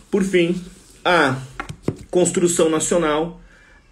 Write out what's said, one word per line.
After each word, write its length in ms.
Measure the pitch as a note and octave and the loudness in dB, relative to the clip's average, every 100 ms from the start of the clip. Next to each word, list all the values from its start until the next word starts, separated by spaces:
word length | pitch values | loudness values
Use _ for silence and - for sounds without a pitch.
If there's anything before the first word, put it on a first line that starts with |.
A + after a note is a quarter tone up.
| - | -4
por 120 | G3+ | -2
fim, 400 | F#3+ F3+ E3+ - - - - - | 0 2 0 -2 -8 -20 -20 -6
a 380 | E3+ E3+ C#3 C3 - - - - - - - | 0 2 2 0 -8 -14 -14 -10 -8 -8 -4
Construção 600 | F3+ F3 F#3 F3 F3 D#3+ | 0 0 2 0 2 2
Nacional. 720 | D#3 - F3+ D#3 D3+ E3+ - - - - - _ | 0 0 0 2 0 -4 -8 -20 -20 -20 -20 _